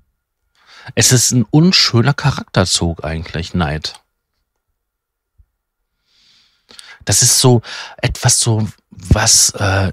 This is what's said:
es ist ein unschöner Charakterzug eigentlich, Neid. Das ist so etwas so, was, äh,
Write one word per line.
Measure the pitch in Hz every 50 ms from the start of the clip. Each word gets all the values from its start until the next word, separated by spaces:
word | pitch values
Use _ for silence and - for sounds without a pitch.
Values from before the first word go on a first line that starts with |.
| - _ _ _ _ _ _ _ _ _ _ _ _ _ - - - - -
es | - 110 -
ist | 127 120 - -
ein | - 127 110
unschöner | - - 151 165 185 185 - - - - 117 117 135 143
Charakterzug | - - 139 - - - - - - 95 - - - 87 85 82 - -
eigentlich, | 78 80 80 80 - - 82 92 - -
Neid. | 90 85 71 78 78 - - - - _ _ _ _ _ _ _ _ _ _ _ _ _ _ _ _ _ _ _ _ _ _ _ _ _ _ _ _ _ _ _ _ _ _ _ _ _ _ _ _ _ _ _ _ _ _ _ _ _ _ _ _ _ _ - - - - - - -
Das | - 104 - 135
ist | 120 - -
so | - 131 123 117 - - - - - - - -
etwas | - 117 - - - 127 - -
so, | - 123 110 107 110 - - _ _ _
was, | - - 98 90 - - 107 113 - - - - - -
äh, | 107 98 95 98 95 92